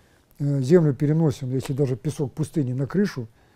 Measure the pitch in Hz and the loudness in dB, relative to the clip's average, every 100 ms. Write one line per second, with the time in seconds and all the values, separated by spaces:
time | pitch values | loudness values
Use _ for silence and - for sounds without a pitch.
0 | _ _ _ - 143 139 123 175 156 123 | _ _ _ -6 -2 0 4 6 6 2
1 | 147 160 160 - 127 131 - 139 135 131 | 0 2 2 0 -4 -4 -4 -2 -2 -2
2 | 151 - 143 - 143 170 127 127 135 185 | -4 -4 -6 -6 -4 -2 -2 -4 -2 -2
3 | 202 - 113 _ _ | -2 -4 -12 _ _